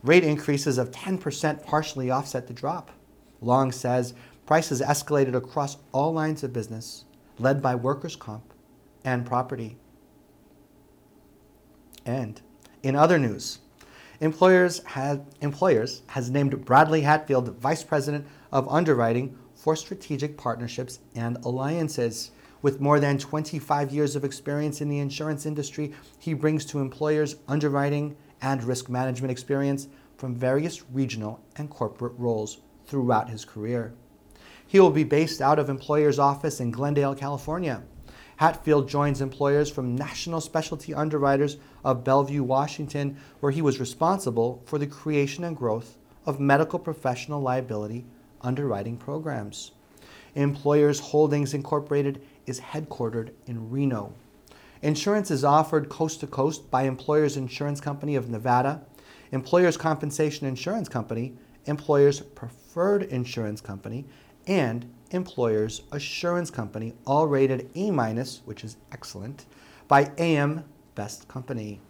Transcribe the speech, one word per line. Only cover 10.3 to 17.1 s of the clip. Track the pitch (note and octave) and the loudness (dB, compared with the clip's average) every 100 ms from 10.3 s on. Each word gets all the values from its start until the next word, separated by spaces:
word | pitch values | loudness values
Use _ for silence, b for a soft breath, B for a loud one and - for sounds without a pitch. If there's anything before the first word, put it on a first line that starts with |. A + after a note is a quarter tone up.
| _ _ _ _ _ _ _ _ _ _ _ _ _ _ _ _ - - | _ _ _ _ _ _ _ _ _ _ _ _ _ _ _ _ -12 -6
And | C3 G#2+ G#2+ - - B B | -4 -6 -10 -20 -20 B B
in | E3+ C#3 | -2 4
other | D#3+ F3 | 6 6
news, | B2 G2 - - _ _ B B B B | 2 -2 -8 -12 _ _ B B B B
Employers | D#3 D#3 F#3 F#3 F3+ - | -2 6 6 8 6 0
has, | - C#3 C#3 C#3+ - - | -10 -6 -4 -4 -8 -6
Employers | D3 C#3+ F#3 A#2+ A#2 - - | -6 0 4 4 2 -8 -8
has | C3+ B2 | -6 -2
named | C#3 C#3 D3+ | 0 0 -2
Bradley | - B2+ D#3 D#3+ | 4 6 8 4
Hatfield | C#3+ | 4